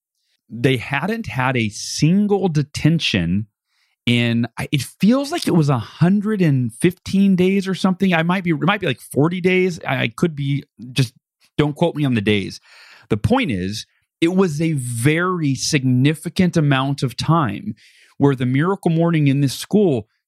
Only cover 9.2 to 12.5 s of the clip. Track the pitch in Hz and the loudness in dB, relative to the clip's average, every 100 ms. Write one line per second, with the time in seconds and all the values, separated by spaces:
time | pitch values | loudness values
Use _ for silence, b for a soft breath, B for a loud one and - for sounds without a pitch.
9.2 | 156 185 180 185 185 160 - 131 123 - | 0 0 0 2 0 -2 -6 -4 -4 -2
10.2 | 175 147 139 139 - - 120 123 120 - | -4 -2 -4 -4 -6 -16 -8 -4 -4 -4
11.2 | _ _ _ - 147 143 170 143 143 117 | _ _ _ -2 -2 0 -2 0 0 2
12.2 | 104 104 95 | 2 0 -2